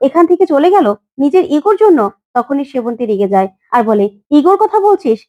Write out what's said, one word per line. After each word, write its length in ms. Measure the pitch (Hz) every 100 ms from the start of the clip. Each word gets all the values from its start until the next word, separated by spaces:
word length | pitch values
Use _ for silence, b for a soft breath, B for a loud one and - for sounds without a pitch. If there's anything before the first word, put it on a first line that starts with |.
এখান 240 | 269 330 339
থেকে 180 | 349 370
চলে 220 | 277 339
গেল 160 | 392 233 311 _ -
নিজের 260 | 277 370 -
ইগোর 240 | 294 403 392
জন্য?" 240 | 427 311 202 - _
তখনই 300 | 247 254 277
সেবন্তী 400 | 277 262 233 233 233
রেগে 220 | 202 196
যায় 200 | 190 196 - _
আর 120 | 247
বলে, 200 | 220 214 202 - _
"ইগোর 260 | 294 311 392
কথা 220 | 427 427
বলছিস? 380 | 403 392 262 220